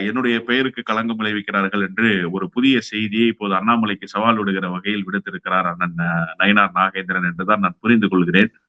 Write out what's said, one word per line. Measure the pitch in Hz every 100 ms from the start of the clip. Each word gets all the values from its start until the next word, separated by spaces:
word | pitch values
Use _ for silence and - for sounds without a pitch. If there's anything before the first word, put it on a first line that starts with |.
என்னுடைய | 98 120 120 117
பெயருக்கு | 117 123 131 123
களங்கம் | 120 110 113 110
விளைவிக்கிறார்கள் | 107 104 101 98 95 104 92
என்று | 95 113 98 87
ஒரு | 95 92
புதிய | 120 135 123
செய்தியை | 107 107 107 107 117
இப்போது | 113 101
அண்ணாமலைக்கு | 95 107 117 107 98 -
சவால் | 101 113 113
விடுகிற | 101 95 92
வகையில் | 90 101 104
விடுத்திருக்கிறார் | 92 98 98 92 95 92
அண்ணன், | 90 87 90 85
அ, | 85 85 82 80
நயினார் | 95 104 98 90
நாகேந்திரன் | 95 95 92 92
என்றுதான் | 90 85 95 107
நான் | 98 -
புரிந்து | 110 117 107
கொள்கிறேன். | 92 87 90 117 _